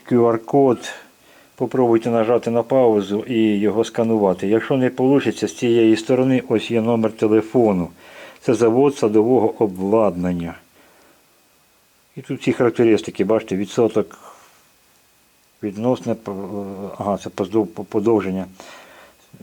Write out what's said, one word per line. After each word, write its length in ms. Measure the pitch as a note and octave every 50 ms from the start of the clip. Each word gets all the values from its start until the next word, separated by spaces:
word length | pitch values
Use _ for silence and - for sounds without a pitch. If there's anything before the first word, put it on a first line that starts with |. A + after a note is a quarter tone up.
| - -
Q 220 | B2+ A#2+ A#2 A#2
R-код. 460 | A2+ A2+ - - - C#3+ C#3 C3 A#2+ - - - - - - - _ _ _ _ - - _ _ _
Попробуйте 560 | - C3 A2+ - B2+ B2+ A#2 A#2 A2+ A2+ A#2+
нажати 400 | A#2 A#2 A2 A2+ B2 A2+ - A#2+
на 120 | A#2 A#2+
паузу 600 | A2+ - C3+ C3 B2+ A#2 A2 G#2 G2 F#2 G2+ G#2+ A2+ -
і 300 | B2+ A2 A2 G#2+ G#2 G2+
його 260 | G#2 G#2 F#2+ A2 A#2
сканувати. 600 | - - A#2+ A#2 A2+ A2+ G#2+ G2+ F#2+ F2+ - -
Якщо 300 | G2 G#2+ A2 - - C#3+
не 140 | C3 B2+ B2
получиться, 580 | B2+ - B2+ C3 C#3+ C#3 - A#2 G2 - G#2+ G2+
з 60 | -
цієї 420 | - B2+ A#2+ A#2 A#2 A2+ A2 A2
сторони 460 | G#2+ - - C3 B2 C3 C3+ C3 B2 B2 -
ось 220 | A#2+ G#2+ - -
є 100 | A#2 A2+
номер 320 | A2 A#2 A#2+ A2+ A2 G#2+
телефону. 760 | - - A2 G#2+ A2 A2 G#2+ - - B2+ A#2 G#2+ G2 F2+ E2+ D#2+ - - - - - - - - - -
Це 140 | - - A#2+
завод 420 | G#2 A#2+ A2+ A2+ B2+ C#3 C#3+ C#3
садового 580 | - - G#2+ G#2+ A2 G#2+ A#2 C3 A#2 G#2 A2 - -
обладнання. 920 | A#2+ G2+ F2+ F#2 F#2+ G2 G#2+ A2+ A2 G2 F2 F2+ F2+ F2+ F2+ F2 E2+ E2 E2 - _ _ _ _ _ _ _ _ _ _ _ _ _ _ _ _ _ _ _ _ _ _ _ _ _ _ _ _ _ _ -
І 60 | C#3+
тут 200 | C3 - C3+ B2
ці 100 | - B2
характеристики, 720 | - - E3+ - - - A#2+ A2+ G#2+ G2+ - - - - G2
бачите, 320 | F#2+ A2 G#2+ - - F#2+
відсоток, 600 | F#2+ G#2 G2 - - A#2 A2 - A2 G2 - - - - - - - - _ _ _ _ _ _ _ _ _ _ _ _ _ _ _ _ _ _ _ _ _ _ -
відносне, 540 | A2 G#2 F#2 G#2 A2+ B2+ B2+ A#2 - A#2 A2 A2 - - G2+ F#2+ G2 F#2 G#2 G2+ G2+ G2 G2 F#2+ G2+ F#2 - -
ага, 200 | G2+ G2+ G2 F#2
це 80 | - F#2+
поздов-, 360 | - - G2+ F#2 G2+ A2 G#2+
подовження. 800 | - - - - - - A2+ G2+ A2+ A#2 G#2 F#2+ F#2+ F#2 F#2+ F#2 F#2 - - - - - - - - - - - - _ _ _ _ _ -